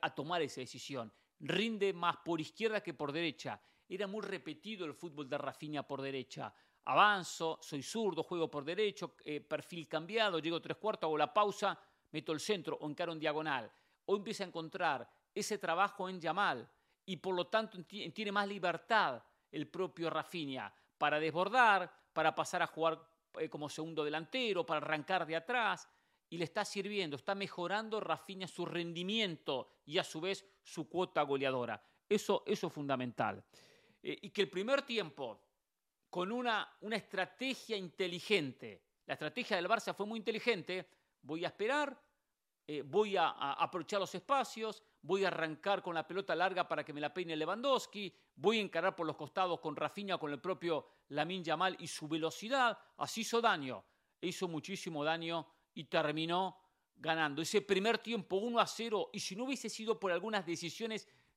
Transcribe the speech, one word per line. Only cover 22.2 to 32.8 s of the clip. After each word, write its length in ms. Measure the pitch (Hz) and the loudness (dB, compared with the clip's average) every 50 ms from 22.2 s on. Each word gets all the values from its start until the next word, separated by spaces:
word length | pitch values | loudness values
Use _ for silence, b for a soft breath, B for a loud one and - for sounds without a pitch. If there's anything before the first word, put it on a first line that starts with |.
| 156 156 - | 4 4 4
pasar 260 | 165 151 - - 180 | 2 0 0 2 0
a 60 | 165 | 0
jugar, 340 | - - 156 160 160 160 156 - _ _ _ _ _ - - | 0 0 2 2 2 2 0 -6 _ _ _ _ _ -6 -6
eh, 100 | 156 151 | -4 -4
como 220 | - 151 147 147 | -4 -6 -8 -6
segundo 340 | - - 160 165 165 156 151 | -6 -6 -6 -6 -2 -2 -2
delantero, 640 | 147 151 160 165 - - 262 247 220 190 175 165 | -2 -2 -4 -4 -4 -2 0 0 2 2 2 2
para 120 | 165 160 147 | 2 0 0
arrancar 480 | 139 - 156 151 135 - 190 180 165 | 0 0 -2 -2 0 2 0 2 2
de 100 | 147 160 | 0 -2
atrás, 520 | 165 160 - 247 247 220 196 180 - - - b b b b b b b b | -2 -2 0 0 2 2 2 0 -2 -6 -16 b b b b b b b b
y 60 | 165 170 | -4 -4
le 60 | 170 | -4
está 200 | 156 - 214 202 | -2 0 -2 -2
sirviendo, 520 | - - 202 190 208 208 202 185 151 143 | -2 -2 -4 -4 -2 -2 -2 -2 -2 -4
está 180 | 127 - - 196 | -6 -4 -4 -2
mejorando 640 | 196 196 - - - 175 175 196 214 220 220 220 214 | -2 -2 -6 -4 -4 -4 -2 -2 -2 -2 -2 -4 -4
Rafinha 480 | 190 - - - - - 190 190 190 | 0 0 -2 -2 -4 -10 -10 -8 -8
su 180 | - - - 170 | -8 -6 -4 -4
rendimiento 1160 | 165 165 175 170 170 165 165 180 190 214 226 214 185 156 - - - 139 123 107 - _ _ - | -2 -2 -2 -2 -4 -4 -4 -2 0 2 2 2 0 -2 -4 -4 -2 -2 -2 -2 -6 _ _ -8
y 140 | 147 147 185 | -2 0 0
a 60 | - | 0
su 160 | - - 160 | 0 -4 -4
vez 260 | 165 - - - - b b b | -2 -2 -4 -4 -8 b b b
su 260 | b - - 170 156 - | b -12 -8 -8 -6 -2
cuota 340 | - 175 180 175 - 160 | 0 0 0 2 4 2
goleadora. 600 | 147 139 139 135 135 135 131 127 120 113 107 104 b b b b b - | 2 4 4 2 2 2 2 2 0 -2 -4 -8 b b b b b 2
Eso, 360 | 208 202 - - 196 - - | 2 2 4 4 2 2 2
eso 220 | - 214 - - 160 | 0 0 0 0 -2
es 40 | |
fundamental. 720 | - 151 | -2 -2